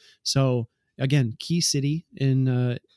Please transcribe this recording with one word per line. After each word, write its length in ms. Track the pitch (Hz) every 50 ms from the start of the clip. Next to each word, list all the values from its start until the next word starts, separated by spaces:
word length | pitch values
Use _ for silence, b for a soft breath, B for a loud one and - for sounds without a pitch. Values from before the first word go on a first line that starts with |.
| b b b b b
So 460 | - - 139 135 131 127 123 117 - _ _ _ _ _ -
again, 360 | 127 135 147 147 131 113 113 -
key 200 | - - 170 175 160
city 440 | - - 143 135 143 151 165 - _ -
in, 300 | - 135 135 131 131 131
uh, 300 | 131 127 123 123 123 120 - - _ _